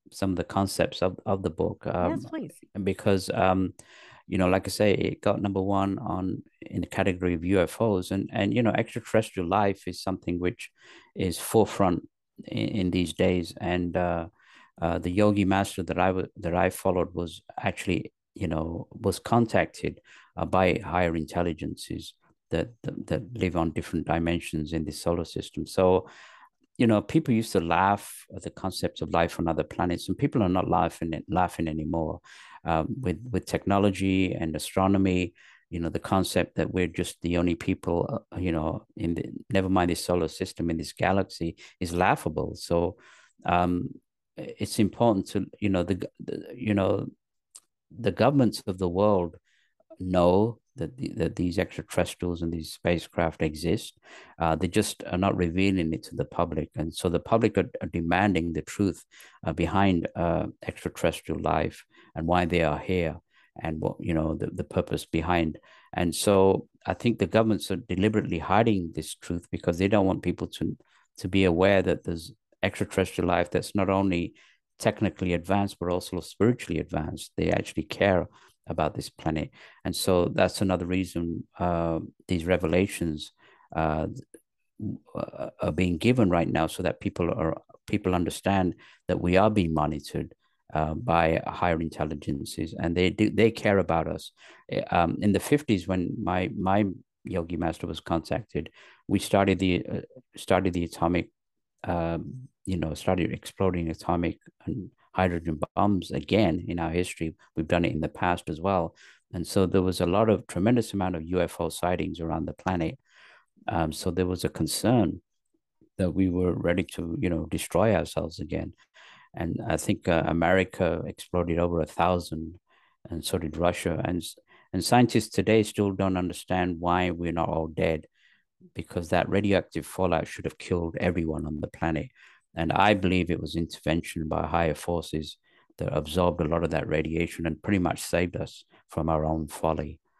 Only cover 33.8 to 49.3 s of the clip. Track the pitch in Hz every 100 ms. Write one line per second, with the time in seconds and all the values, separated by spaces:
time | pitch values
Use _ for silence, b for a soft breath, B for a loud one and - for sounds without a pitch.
33.8 | 101 95 95 95 92 - 80 78 - 95
34.8 | 95 98 95 90 90 b b b b 87
35.8 | 82 85 - 95 95 92 85 - - 92
36.8 | 85 82 85 - 85 87 87 85 - 90
37.8 | 90 85 - 104 _ 92 90 80 80 -
38.8 | - - 82 85 - - - 95 92 95
39.8 | 87 82 - 90 80 - 92 - 82 82
40.8 | 76 - 90 98 92 - 82 - B B
41.8 | 87 87 95 151 85 78 76 - - 85
42.8 | 87 - b b b _ 87 87 90 90
43.8 | - - _ _ _ - - - 104 -
44.8 | 98 - 117 98 - 101 - - 104 95
45.8 | 85 92 - _ - - - 127 107 101
46.8 | 95 98 - _ _ _ _ - _ _
47.8 | _ - 101 90 120 143 110 - - 92
48.8 | 90 90 104 95 85